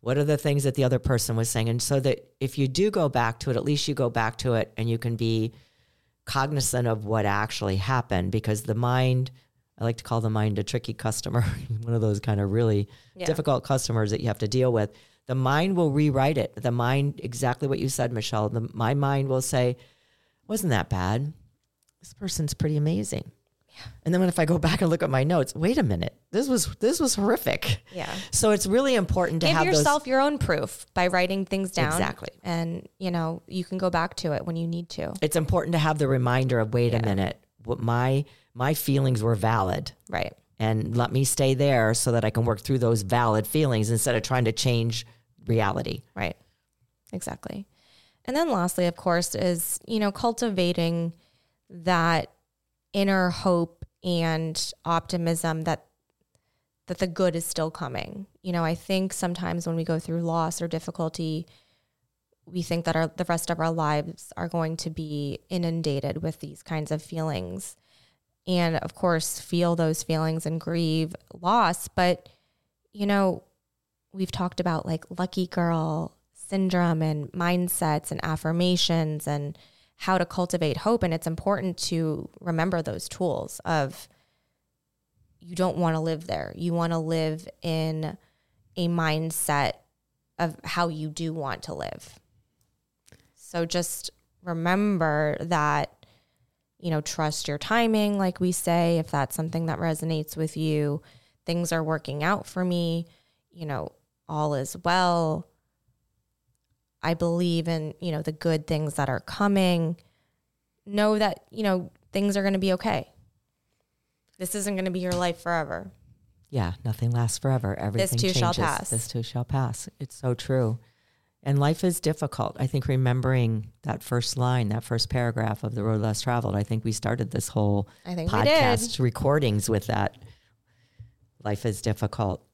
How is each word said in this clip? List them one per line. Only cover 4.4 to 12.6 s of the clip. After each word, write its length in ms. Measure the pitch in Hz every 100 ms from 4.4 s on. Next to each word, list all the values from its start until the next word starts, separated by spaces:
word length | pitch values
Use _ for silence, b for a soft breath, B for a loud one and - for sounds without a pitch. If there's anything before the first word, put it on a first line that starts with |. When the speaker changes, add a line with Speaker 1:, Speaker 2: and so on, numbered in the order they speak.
| 127
Speaker 1:
it 180 | 117 110 -
and 120 | 113
you 80 | 113
can 200 | 117 113
be 360 | 113 113 110 b b b b b b b
cognizant 640 | - 139 135 147 127 123 120
of 160 | 113
what 220 | 107 110 101
actually 500 | 101 107 - 101 95
happened, 540 | 101 131 - 95 92
because 300 | 107 113 107
the 120 | - 110
mind, 540 | 123 127 131 127 127 b b _ _ -
I 80 |
like 120 | 113 113
to 60 |
call 160 | - 117
the 100 | 110
mind 280 | 107 107 104
a 40 |
tricky 320 | 101 123 -
customer, 480 | 107 110 110 - 120
<laughs> 400 | 101 - - 110
one 120 | 113
of 60 | 117
those 200 | 110 101
kind 200 | - 104
of 100 | 101
really 360 | 107